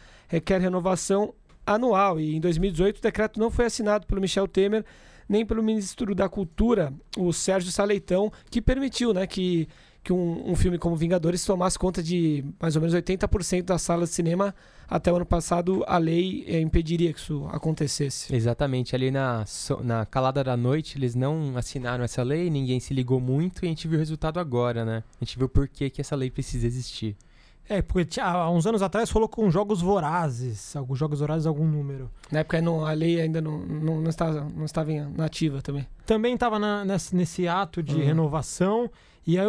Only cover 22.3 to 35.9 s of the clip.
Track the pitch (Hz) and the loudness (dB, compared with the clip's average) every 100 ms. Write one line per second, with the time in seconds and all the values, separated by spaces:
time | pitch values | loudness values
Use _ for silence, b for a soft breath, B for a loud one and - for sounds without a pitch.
22.3 | 151 180 151 131 123 - 135 123 131 127 | 0 0 0 0 -2 -2 -2 2 0 2
23.3 | 135 175 - 180 160 160 160 156 156 160 | 0 0 -2 -4 -4 -2 0 0 -2 -4
24.3 | 165 170 120 120 117 113 113 - - 120 | -4 -2 0 0 0 -2 -4 -8 -10 -10
25.3 | 120 131 - 139 - 139 - 143 147 131 | -2 2 4 2 -2 -6 -4 -6 -4 -4
26.3 | 127 131 135 117 127 123 - 110 101 b | -4 -4 0 0 -2 -8 -8 -8 -8 b
27.3 | b b b - 202 175 185 165 - 214 | b b b -6 -2 0 0 0 -2 -2
28.3 | 175 165 175 165 226 190 202 233 220 220 | 0 2 2 2 2 0 0 0 2 0
29.3 | - 214 170 208 208 175 202 151 170 160 | 2 2 4 2 0 2 2 2 -2 -2
30.3 | 120 127 107 - 143 131 135 151 147 147 | -2 -6 -8 -8 -10 -6 -2 -2 -2 0
31.3 | 160 160 147 160 151 139 139 127 B B | 0 0 2 2 0 -2 -6 -10 B B
32.3 | 151 156 165 165 165 156 156 160 170 160 | -2 0 0 0 0 -2 0 2 2 0
33.3 | 160 156 151 - 156 156 160 160 160 165 | 0 -2 -4 -6 -4 -2 0 -2 0 0
34.3 | 156 147 - 156 - 156 151 147 - 156 | -2 -4 -6 -4 -2 -2 -2 -4 -4 -4
35.3 | - 160 139 135 143 135 | 0 -2 -2 -6 -6 -8